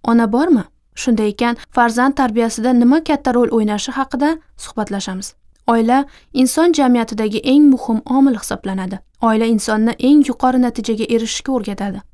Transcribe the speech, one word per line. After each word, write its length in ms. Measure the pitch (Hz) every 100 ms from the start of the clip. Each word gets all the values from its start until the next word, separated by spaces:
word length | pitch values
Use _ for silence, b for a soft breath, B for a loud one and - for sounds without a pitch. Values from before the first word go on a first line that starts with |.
ona 300 | - 233 226
bormi? 320 | 240 339 247 - _ _
Shunday 340 | - - 220 214
ekan, 280 | 208 240 233 -
farzand 440 | - 240 226 262
tarbiyasida 580 | 277 254 220 226 226 240
nima 320 | 240 240 302
katta 300 | 320 - 277
rol 140 | 247 240 226
o'ynashi 360 | 214 208 -
haqida 460 | 262 269 247 294 320 _ -
suhbatlashamiz. 800 | - - 208 202 190 190 - _ _ _ -
Oila 380 | 233 226 262 277 b b
inson 400 | 262 254 - 339
jamiyatidagi 680 | 311 262 247 226 220 220 214
eng 260 | - 277 294
muhim 240 | 254 - 220
omil 320 | - 254 277 220
hisoblanadi. 560 | - - 196 190 185 190 _ _
Oila 260 | 226 220 226
insonni 480 | 220 - 214 226 -
eng 220 | 254 294 277
yuqori 340 | 240 254 254
natijaga 420 | 247 233 214 220 226
erishishga 380 | 233 226 - -
o'rgatadi. 460 | 254 208 196 196 196 -